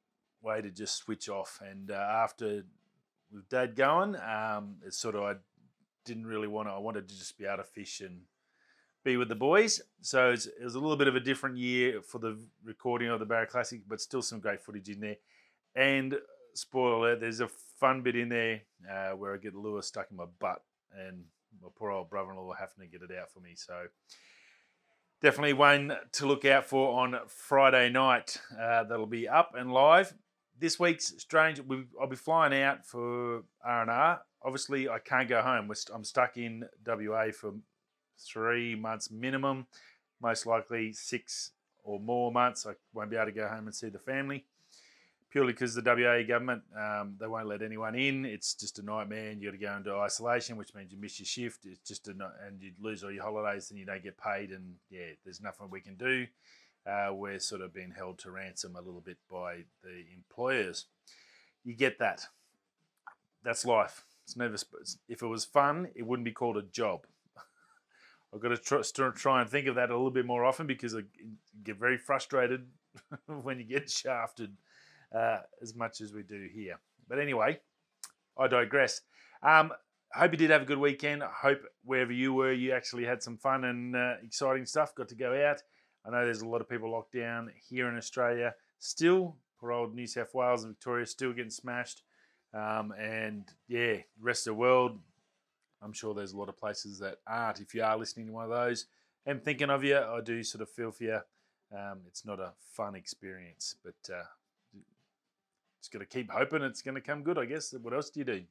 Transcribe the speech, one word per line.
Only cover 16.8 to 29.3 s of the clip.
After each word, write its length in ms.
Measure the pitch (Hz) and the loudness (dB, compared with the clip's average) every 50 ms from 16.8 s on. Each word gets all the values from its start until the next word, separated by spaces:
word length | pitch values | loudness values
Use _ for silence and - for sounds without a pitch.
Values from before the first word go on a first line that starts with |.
| 127 123 117 | 4 4 4
alert, 260 | 113 117 117 120 110 | 4 4 4 4 2
there's 200 | 113 117 113 113 | 0 -2 -2 -2
a 80 | 120 - | -4 -4
fun 520 | - - - - - - 139 131 131 131 | -6 -10 -20 -20 -2 2 2 4 4 2
bit 160 | 123 127 117 | 2 0 0
in 140 | 120 120 117 | 0 0 0
there, 320 | 120 117 113 113 110 107 104 _ _ _ 90 98 | 0 0 0 0 -2 -4 -8 _ _ _ -14 -10
uh, 200 | 98 95 95 95 | -6 -4 -4 -4
where 240 | 95 95 101 98 101 | -4 -6 -6 -8 -8
I 20 | |
get 160 | 98 101 104 | -8 -8 -10
the 60 | 92 101 | -10 -8
lure 240 | 104 107 104 101 | -8 -6 -6 -6
stuck 240 | 98 - - 101 95 - | -6 -8 -8 -8 -10 -10
in 60 | 101 | -10
my 80 | 87 87 87 87 - | -12 -12 -12 -8 -4
butt, 220 | 104 90 90 - - _ _ _ _ _ 98 98 | -4 -4 -4 -4 -10 _ _ _ _ _ -16 -14
and 260 | 95 92 92 90 85 82 _ _ _ _ 110 92 | -14 -14 -14 -16 -18 -20 _ _ _ _ -20 -20
my 60 | 90 87 - | -20 -20 -12
poor 140 | - 110 104 | -8 -6 -4
old 180 | 98 95 90 82 | -4 -4 -4 -6
brother-in-law 460 | 104 98 95 95 95 92 92 92 85 | -6 -6 -6 -6 -8 -12 -12 -10 -10
having 260 | 82 - - - 101 | -10 -12 -12 -14 -18
to 60 | 92 | -20
get 160 | 85 90 87 | -20 -18 -18
it 120 | 90 87 90 | -16 -12 -12
out 160 | 90 90 - | -12 -12 -14
for 100 | - 95 | -16 -20
me. 100 | 90 87 87 | -20 -20 -18
So 200 | - - - 87 90 87 85 - _ _ - - - - - - - - - _ _ _ _ _ _ _ _ _ _ _ _ _ _ | -16 -14 -12 -12 -12 -12 -12 -16 _ _ -20 -20 -20 -20 -20 -20 -20 -20 -20 _ _ _ _ _ _ _ _ _ _ _ _ _ _
definitely 320 | - 139 131 139 147 147 | 6 6 6 6 4 4
one 420 | 139 135 147 143 143 143 143 147 131 - - - | 6 8 10 10 10 8 4 0 -4 -6 -8 -8
to 140 | - - 143 | -6 0 2
look 200 | 139 143 139 139 | 2 4 6 6
out 180 | 135 139 135 135 | 8 8 6 6
for 380 | - 135 135 135 127 120 127 | 4 2 2 4 4 4 2
on 160 | 127 123 127 117 110 | 2 2 0 -2 -6
Friday 640 | - - - - - 143 139 135 131 127 127 123 120 | -8 -14 -18 0 4 6 8 8 8 8 8 6 6
night. 500 | 123 131 135 131 123 120 - - - - - - 113 110 | 4 4 6 6 6 4 2 -2 -10 -10 -12 -12 -8 -4
Uh, 260 | 113 117 117 113 110 | 0 2 2 2 2
that'll 200 | 107 117 113 110 | 0 -2 -4 -2
be 240 | 107 117 113 117 | -4 -4 -4 -2
up 260 | 104 | 4